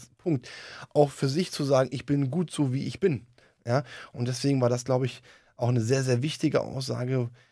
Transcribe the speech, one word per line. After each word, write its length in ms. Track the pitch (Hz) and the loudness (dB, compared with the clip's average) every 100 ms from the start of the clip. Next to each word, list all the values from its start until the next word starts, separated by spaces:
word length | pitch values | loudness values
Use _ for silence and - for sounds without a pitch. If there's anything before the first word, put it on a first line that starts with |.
| - _ | -10 _
Punkt. 320 | 180 139 - - - - - | -2 -2 -2 -18 -16 -18 -2
Auch 200 | 151 143 | 2 2
für 160 | - 139 | 2 -2
sich 240 | 147 180 | 0 -2
zu 120 | - | -2
sagen, 260 | 139 131 131 | 2 4 2
„Ich 140 | 127 - | -2 -2
bin 240 | 143 135 | 0 0
gut 220 | 156 170 | -2 -2
so, 220 | - 139 | 0 0
wie 120 | 131 147 | 0 -4
ich 140 | - | 0
bin.“ 260 | 196 123 - _ _ _ - | 0 0 -6 _ _ _ -2
Ja? 180 | 127 147 - - | 0 -2 -12 -14
Und 160 | - 123 | -6 -4
deswegen 340 | 123 139 139 | 0 2 4
war 80 | 120 | 4
das, 160 | 123 120 | 2 0
glaube 200 | 127 127 | 0 0
ich, 160 | - - - _ - | -6 -20 -20 _ -4
auch 140 | 120 | 0
eine 120 | 123 | 2
sehr, 220 | 110 135 | 2 2
sehr 180 | 131 120 | 2 0
wichtige 400 | 151 - 156 - | 0 -2 0 0
Aussage, 720 | - 131 127 117 123 131 117 - _ | -2 -6 -6 -4 -2 -2 -2 -8 _